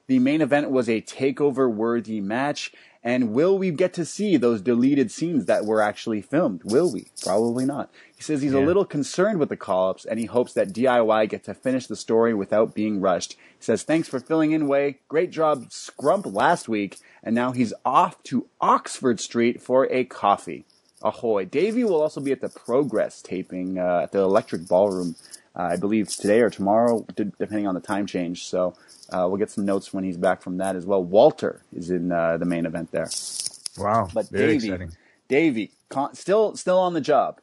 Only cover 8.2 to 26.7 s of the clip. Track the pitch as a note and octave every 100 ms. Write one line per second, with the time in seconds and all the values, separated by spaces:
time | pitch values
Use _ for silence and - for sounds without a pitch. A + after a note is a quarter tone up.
8.2 | - D3+ C#3 C3+ C#3+ F#3+ F3+ D3 C3 -
9.2 | G3+ G3 C3 G2+ - F#2 F#2+ F#2 - A2
10.2 | A2 A#2 A#2+ A#2+ G2+ A2 B2+ B2 A2 A2
11.2 | A2 G#2 - G2 C3 B2+ - G#2+ - A2+
12.2 | A#2 G#2+ F#2+ G#2+ A2+ - G#2+ G#2 F#2+ F2
13.2 | - - _ _ - A2 - D#3+ D#3+ C3
14.2 | B2 D#3+ D#3 D#3 C#3+ C#3 C#3+ C3+ - D3+
15.2 | E3+ B2 D#3 C#3+ A2+ - - - C3+ G3
16.2 | D3+ G2 C#3 F3 - G#2+ G2+ - _ -
17.2 | - A2+ B2 B2+ A2 F2 B2 C#3+ F3+ -
18.2 | - B2 - - G3 C4 - - C3 G#2+
19.2 | - A#2+ A#2 A#2+ - B2+ C3+ B2+ B2+ -
20.2 | G2+ G2 - C#2+ - _ _ _ A2+ -
21.2 | A#2 G2+ F#2 C#3 G3+ A3+ A#3 D#3+ D3+ -
22.2 | C#3 C3 G#2 - - B2 C#3+ G#2 C2+ -
23.2 | - F2+ F2+ F2+ F#2 F#2 F2+ F2 - G2+
24.2 | F#2+ G2+ - G2 E2 F2+ G#2 F#2 F2 D#2+
25.2 | - - _ - F2 F2 G2+ A2 G2 -
26.2 | G2+ A2 A2+ - G2